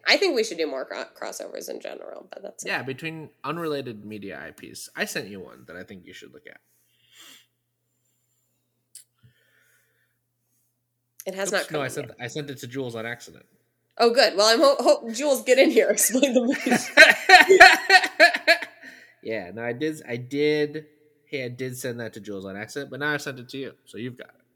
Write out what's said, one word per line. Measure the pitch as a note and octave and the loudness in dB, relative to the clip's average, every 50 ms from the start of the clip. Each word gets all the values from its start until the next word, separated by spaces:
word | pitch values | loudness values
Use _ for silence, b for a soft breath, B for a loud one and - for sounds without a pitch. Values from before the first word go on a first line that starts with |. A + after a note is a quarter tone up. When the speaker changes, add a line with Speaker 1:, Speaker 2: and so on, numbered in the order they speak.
| _ E3+ | _ 2
Speaker 1:
I | A3+ D#4+ | 2 2
think | G4+ F#4 D4 A#3+ | 2 0 0 -2
we | A3 | -2
should | - F3 D#3+ | -4 -4 -6
do | D#3+ D3 | -6 -6
more | C3+ C3 C3 | -6 -10 -12
cro-, | - - - - - _ - | -12 -10 -12 -12 -14 _ -14
crossovers | - - - - - - - - - - | -12 -12 -12 -12 -14 -14 -14 -14 -14 -12
in | - - | -14 -14
general, | - - - - - - - - - _ | -14 -14 -16 -16 -18 -18 -18 -20 -20 _
but | - - | -20 -18
that's | - - - - - | -18 -18 -16 -14 -10
Speaker 2:
Yeah, | - - D3+ | -8 -6 -6
between | B2 C3 C3 B2+ D#3+ D#3+ D#3+ D#3+ D#3 - _ _ - | -6 -8 -12 -10 -10 -10 -10 -10 -16 -18 _ _ -10
unrelated | C3+ D3+ E3+ E3+ D#3+ D3 C#3+ C3 B2 A2+ G#2 G#2 | -10 -8 -6 -6 -6 -6 -6 -8 -10 -12 -14 -14
media | G#2 G#2+ G#2+ G2 G2 E2+ C#2 | -14 -14 -14 -14 -14 -14 -14
I | D2+ D#2+ | -16 -18
Ps. | - - - C2+ B1+ - - - _ | -18 -20 -20 -20 -18 -18 -18 -16 _
I | - F#3+ | -10 -8
sent | - - D#3+ B2+ G2 | -8 -8 -12 -12 -12
you | G#2 F#2+ | -14 -16
one | F2 B1+ A#1 B1+ B1+ - | -16 -18 -20 -20 -20 -18
that | E2+ | -18
I | F2 F#2+ | -18 -16
think | _ G#2+ F#2 E2+ | _ -20 -20 _
you | E2 F2+ | -20 -20
should | - - - C2 | -20 -20 -20 -20
look | D2+ _ - | -20 _ -20
at. | - - _ _ _ b b b b b b b b b b b b b b b _ _ _ _ _ _ _ _ _ _ _ _ _ _ _ _ _ _ _ _ _ _ _ _ _ _ _ _ _ - _ _ _ _ _ A#2+ _ _ _ _ _ _ _ _ _ _ _ _ _ _ _ _ _ _ _ _ _ _ _ _ _ _ _ _ _ _ _ _ _ _ _ _ _ _ - | -20 -20 _ _ _ b b b b b b b b b b b b b b b _ _ _ _ _ _ _ _ _ _ _ _ _ _ _ _ _ _ _ _ _ _ _ _ _ _ _ _ _ -20 _ _ _ _ _ -20 _ _ _ _ _ _ _ _ _ _ _ _ _ _ _ _ _ _ _ _ _ _ _ _ _ _ _ _ _ _ _ _ _ _ _ _ _ _ -14
Speaker 1:
It | F#3+ F#3 | -12 -8
has | F#3+ G3 F#3+ | -8 -6 -4
Speaker 2:
Oops, | |
Speaker 1:
not | G3+ F#3 D3+ - | -2 -4 -4 -4
come | D#3+ D3+ | -6 -6
Speaker 2:
no, | |
I | C#3 | -6
Speaker 1:
in | B2+ | -6
Speaker 2:
sent, | - D3+ C#3 B2 | -8 -10 -12 -12
Speaker 1:
yet. | - _ | -14 _
Speaker 2:
I | A#2+ A#2+ | -14 -10
sent | - D#3 D3 C#3 | -10 -10 -10 -10
it | C3+ B2+ | -12 -14
to | - B2 | -14 -12
Jules | A#2+ C#3 C3+ B2 A2+ | -8 -8 -8 -8 -8
on | A#2 A2 | -8 -8
accident. | A#2 A#2+ - - - E2 - _ _ _ _ _ _ _ _ _ _ _ - | -8 -10 -12 -14 -20 -20 -20 _ _ _ _ _ _ _ _ _ _ _ 2
Speaker 1:
Oh, | A#3 A#3 | 2 2
good. | A3+ B3+ A#3+ F#3 - | 4 4 2 2 2
Well, | F#3 G#3 A3 | 2 4 4
I'm | A3+ A#3 | 4 6
ho-, | D#4+ C#4 C#4+ - | 6 4 4 4
ho-, | A#3+ - D4 - - A#3 | 4 2 2 2 0 -10
Jules, | A3 G#3+ C#4 D4 C4+ A#3 A3 | -8 -4 -2 -2 -2 -2 2
get | B3+ B3 B3 | 2 4 4
in | C#4 D#4+ | 4 4
here. | B3 A3+ F#3+ - | 4 2 2 2
<laughs> | |
Explain | G#3+ G#3+ - - G#3 C4 C#4+ C#4 A#3 | 2 0 0 0 2 2 0 2 2
the | B3+ | 2
movie. | A#3 A#3 D4 - - B3+ | 2 0 -2 -2 0 0
Speaker 2:
<laughs> | B3 - - - - - D#4 C4+ - - - - F#4+ F4 D4+ E4+ F#4+ F#4 F4 F#4 D#4+ D#4+ - - G4 F#4 - - - - D#4 F4 - - - - E4 E4 - - - B B B B B B B B B | 0 0 -2 0 8 8 8 8 8 2 4 6 8 8 8 8 10 10 10 10 10 4 2 4 4 4 4 2 2 4 4 4 4 0 2 2 2 2 0 -12 -16 B B B B B B B B B
Yeah, | - - A2 G#2+ F#2 F2 F#2 | -12 -8 -8 -8 -8 -10 -12
no, | A2+ A#2 | -8 -6
I | A#2+ A#2+ | -6 -4
did, | B2 D3+ D#3 D#3 D#3 - - | -4 -4 -4 -4 -6 -10 -10
I | A#2+ | -10
did, | B2 B2 B2 C#3 C#3+ D3 D3+ D3+ D3+ D3 D3 D3 D#3 D#3 _ _ _ _ _ _ _ _ | -10 -8 -8 -4 -2 0 0 2 0 -2 -4 -4 -12 -14 _ _ _ _ _ _ _ _
hey, | _ - C3+ B2+ | _ -10 -10 -8
I | A#2+ | -10
did | B2 B2+ C3 C3 B2+ B2+ | -10 -10 -10 -10 -10 -8
send | - B2+ A#2+ A#2+ | -8 -8 -8 -8
that | A#2 A2 - | -10 -12 -12
to | A#2 | -14
Jules | G2 G#2 G#2 F#2+ F#2+ | -14 -12 -12 -10 -10
on | G2 F#2+ | -12 -12
accident, | G2+ G#2+ - - D3 C#3 - | -12 -12 -12 -10 -12 -12 -10
but | - C3 | -10 -8
now | C#3+ D3+ D3+ | -6 -4 -4
I | C#3+ | -6
sent | - D3 C3 B2+ | -6 -10 -12 -14
it | A#2+ B2 | -16 -16
to | - C3+ | -14 -12
you, | C3+ A2+ - _ _ | -12 -14 -16 _ _
so | _ - G#2 | _ -16 -12
you've | A2+ B2+ A#2+ B2 | -12 -12 -12 -14
got | - _ | -20 _
it. | _ _ _ _ _ | _ _ _ _ _